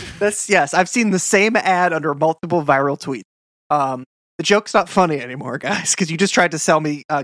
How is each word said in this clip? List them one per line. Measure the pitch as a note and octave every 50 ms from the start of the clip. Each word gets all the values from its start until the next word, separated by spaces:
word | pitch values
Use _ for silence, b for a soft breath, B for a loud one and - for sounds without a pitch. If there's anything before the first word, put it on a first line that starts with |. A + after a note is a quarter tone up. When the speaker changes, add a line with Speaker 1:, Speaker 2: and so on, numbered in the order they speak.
| F#4+
Speaker 1:
<laughs> | - - -
Speaker 2:
That's, | G#3 G#3 G#3 - -
yes, | - G3 F3 C#3+ C#3+ -
I've | F3 F3+ -
seen | - B3 A3+ G#3
the | F#3 F3+
same | - - A3 G3 G#3 A3 A#3
ad | G#3 - F#3+ F#3 F3 F3+ F3 E3
under | D#3+ D3+ D#3+ C#3+
multiple | C#3 D#3+ D#3+ D#3+ - - E3 F3 E3+ D3
viral | C#3+ C#3 C3+ C#3+ C#3+ C#3 -
tweets. | - C#3+ C3 G#2+ - _ _ _ _ _ _ _ _ - D3
Um, | D3 C#3 C3 C3 B2+ C3 - _ _ _ _ _
the | - D#3+
joke's | - G3+ G#3+ G#3+ - -
not | G#3 F3
funny | - - G3 F3+ E3 D3+ C3+
anymore, | A#2+ B2+ B2+ C#3 C3+ B2+ B2
guys, | D3+ - C3+ G#3 F#3 - - -
'cause | - F#3+ D#3
you | E3
just | D#3+ G3 F#3+ -
tried | F3+ F3 E3+
to | E3 D3+
sell | - F3+ D#3+ D#3
me, | D#3 D3+ D3 C#3+ - -
uh, | D3+ C#3+